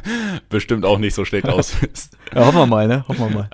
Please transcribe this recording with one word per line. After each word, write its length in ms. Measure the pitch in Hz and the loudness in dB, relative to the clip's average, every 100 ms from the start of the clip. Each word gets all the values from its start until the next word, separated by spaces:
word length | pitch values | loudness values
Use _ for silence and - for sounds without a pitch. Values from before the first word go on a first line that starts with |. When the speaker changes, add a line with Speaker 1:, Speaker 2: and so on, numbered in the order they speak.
| - | -4
Speaker 1:
<laughs> 420 | 233 214 175 - | -6 -6 -8 -4
bestimmt 360 | 104 - 117 | -4 -2 0
auch 140 | 92 101 | 2 2
nicht 160 | 104 | 0
so 100 | 98 | -2
schlecht 240 | 95 101 - | -2 -2 0
Speaker 2:
<laughs> 0 | |
Speaker 1:
aus 280 | 92 - - | -2 -2 -2
bist. 380 | - - - _ - | -4 -6 -16 _ -6
Speaker 2:
Ja, 100 | - | 2
hoffen 140 | 120 170 | 4 6
wir 80 | 131 | 4
mal, 220 | 110 107 | 4 2
ne? 160 | 131 131 | 0 -2
Hoffen 140 | - | -4
wir 100 | 110 | -2
mal. 200 | 107 104 | -2 -6